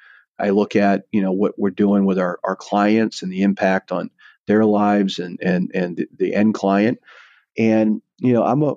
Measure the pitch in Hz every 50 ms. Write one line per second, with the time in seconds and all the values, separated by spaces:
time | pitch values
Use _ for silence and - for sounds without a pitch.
0 | - - - - _ _ _ - - 104 98 104 104 104 - 107 101 101 98 95
1 | - _ - 107 95 95 92 95 104 92 - - 107 101 92 - 104 101 101 101
2 | 98 98 95 92 92 90 90 - - 92 95 - - - - 101 101 104 107 110
3 | 113 107 - - - 92 92 95 98 101 98 - 104 95 95 95 - - 92 87
4 | 87 - - _ - - - _ _ - 104 107 110 107 104 104 104 104 104 101
5 | 101 95 - - 90 90 87 - - 95 90 90 90 - - 92 90 90 87 85
6 | - - - - 92 87 - 95 104 110 104 - - 98 98 98 104 113 127 -
7 | _ - - - - - _ _ _ _ _ - 113 110 110 110 110 107 107 -
8 | - _ _ _ - 127 123 117 98 78 120 143 151 147 127